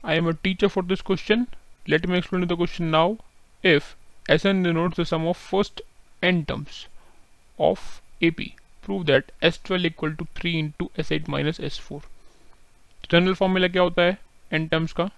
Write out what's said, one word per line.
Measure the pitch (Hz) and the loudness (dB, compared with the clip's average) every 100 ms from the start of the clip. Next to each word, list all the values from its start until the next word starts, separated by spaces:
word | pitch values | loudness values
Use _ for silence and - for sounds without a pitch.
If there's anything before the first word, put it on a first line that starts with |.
| 226 | 0
I | 160 | 0
am | 170 | 0
a | |
teacher | 165 185 190 202 | 0 -4 0 2
for | 190 180 | 2 -2
this | 190 | -4
question. | - 185 - 220 247 - - - - | 0 -4 2 0 0 -6 -14 -14 0
Let | 156 175 | 0 2
me | 180 | 0
explain | - 185 175 | 0 -2 0
the | 175 | 0
question | 175 - 165 | -2 -2 2
now. | 156 170 220 - - - _ | 4 4 0 -10 -20 -20 _
If | 190 147 - - - - - | 4 4 2 -18 -20 -16 2
S | 156 196 | 2 4
N | 196 | 2
denotes | 175 165 175 165 | 2 2 0 -2
the | |
sum | 165 165 165 | -2 0 -2
of | 180 | -4
first | - 190 202 - - - - - | -2 -2 -2 -4 -20 -20 -20 -2
n | 175 180 147 | 2 2 0
terms | 135 147 - - - - - - - - - | -6 -6 -14 -16 -18 -20 -20 -20 -20 -20 2
of | 156 196 - - - - | 2 2 -4 -10 -14 0
A | 165 | 0
P, | 160 - - - - | 0 -10 -14 -20 -18
prove | - 196 160 | -6 -4 2
that | 135 - - | 2 2 0
S | 160 - - | 0 0 -4
twelve | 185 175 | -2 -2
equal | 165 156 156 | -2 -6 -6
to | 165 | -10
three | - 175 165 | -6 -2 -2
into | 156 151 180 - | -4 -6 -8 -6
S | 160 156 | -2 -2
eight | 151 139 | -2 -2
minus | 147 165 143 | -2 -4 -6
S | - - | -8 -10
four। | 143 - - - - - - - _ - - - | -14 -14 -18 -20 -20 -20 -20 -20 _ -20 -20 2
जनरल | 170 180 | 4 4
फॉर्मूला | 185 190 185 180 | 2 2 2 2
क्या | 180 | 2
होता | 180 175 | 2 4
है | 175 196 - - - | 2 2 -10 -20 -4
n | 156 160 | -2 0
टर्म्स | 160 160 - | 0 -2 -2
का? | 185 | -4